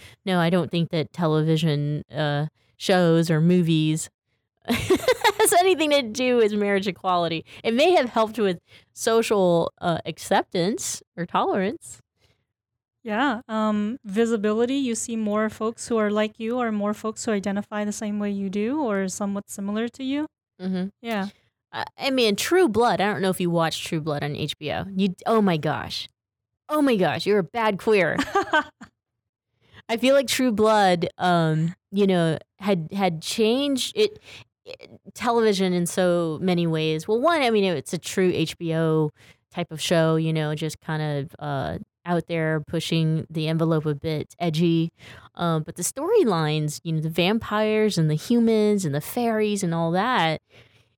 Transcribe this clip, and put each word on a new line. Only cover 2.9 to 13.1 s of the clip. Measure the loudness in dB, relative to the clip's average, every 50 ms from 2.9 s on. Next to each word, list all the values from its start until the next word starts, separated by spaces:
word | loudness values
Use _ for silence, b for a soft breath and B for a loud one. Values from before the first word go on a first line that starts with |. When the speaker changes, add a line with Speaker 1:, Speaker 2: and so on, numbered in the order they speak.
| 2 4 4 6 4 4 4 2
Speaker 1:
or | 2 2
movies | 4 4 4 4 4 2 2 2 2 2 0 -2 -4 -10 _ _ _ _ _ _
<laughs> | _ _ _ _ _
has | -4 -4 -2 0 0 0 2 2 0 0 2 2 0 2 2 2 4 4 4
anything | 4 4 4 2 2 2
to | 2 2
do | 0 0 -4 -2 0 2 4 4
with | 4 2 2
marriage | 0 0 0 0 0 -2 -4
equality. | -6 -6 -2 -2 0 0 0 -2 -4 -6 -8 B B B B
It | -2 2
may | 4 4 4
have | 4 4 2 2
helped | 0 0 0 0 0 -2
with | -2 -2 -2 -4 _ b b b b b b
social, | -6 -2 2 2 2 2 2 2 2 4 4 4 2 0 -2 -4 -4
uh, | -4 -4 -2 -4 -4 -8
acceptance | -12 -10 -4 0 0 0 0 _ -2 -2 -2 -2 -2 -4 -6 -8 -10 -10 -12 _ _
or | -10 -8 -4
tolerance. | -2 -2 0 0 0 0 -2 -2 -4 -8 -12 -18 -20 -20 _ _ _ _ _ _ _ _ _ _ _ _ _ _ _ _ _ _ _ _ -8
Speaker 2:
Yeah, | -4